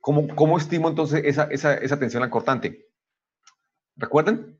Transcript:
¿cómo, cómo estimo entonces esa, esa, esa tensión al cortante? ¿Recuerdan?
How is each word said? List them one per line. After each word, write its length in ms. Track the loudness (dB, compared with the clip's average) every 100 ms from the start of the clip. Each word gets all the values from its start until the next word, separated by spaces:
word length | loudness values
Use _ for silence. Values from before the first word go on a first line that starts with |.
¿cómo, 340 | 2 0 0
cómo 240 | 2 4 4
estimo 300 | 0 -2 0
entonces 340 | 0 0 0
esa, 200 | 0 0
esa, 300 | -2 0 0
esa 220 | 0 -2 -2
tensión 280 | -2 -2
al 60 | -2
cortante? 580 | -2 0 -2 -2 -10 _ _ _ _ _ _ _ _ _ _ _
¿Recuerdan? 640 | -10 0 2 2 0 -4 -20